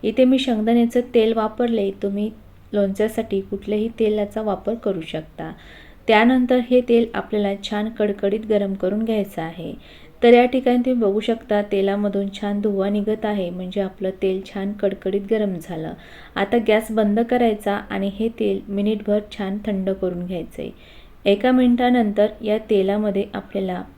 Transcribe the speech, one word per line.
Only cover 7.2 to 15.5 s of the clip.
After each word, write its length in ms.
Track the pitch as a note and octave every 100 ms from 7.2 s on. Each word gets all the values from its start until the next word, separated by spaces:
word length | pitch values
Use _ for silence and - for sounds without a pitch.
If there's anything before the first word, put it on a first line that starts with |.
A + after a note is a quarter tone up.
| A3+ G#3+ G3+ G3
छान 260 | - G#3 G#3+
कडकडीत 560 | A3+ G#3 G3+ G3 G#3+ A3
गरम 260 | G#3 G3
करून 300 | F#3+ F#3 G#3
घ्यायचं 380 | A3 A3 G3 -
आहे. 300 | D#3+ E3 E3 - - - - -
तर 120 | A#3+
या 100 | A#3+ B3
ठिकाणी 320 | C4 C4 B3
तुम्ही 220 | B3 B3+
बघू 200 | G#3 G3+
शकता 400 | A3+ A3+ - G#3 G#3
तेलामधून 560 | G3+ G3 G3+ G#3 G3 G3+
छान 280 | G3 G3+ G#3
धुवा 280 | G#3 G3 G3
निघत 360 | G#3 G3+ G#3+
आहे, 240 | A3 G3+ F3
म्हणजे 300 | F3+ F#3 G3+
आपलं 300 | F#3+ - F#3 F#3+
तेल 180 | F#3+ F#3+ F#3+
छान 260 | G3+ G3
कडकडीत 500 | G3+ G3+ G3 F#3+ G3 G3
गरम 240 | A3 G#3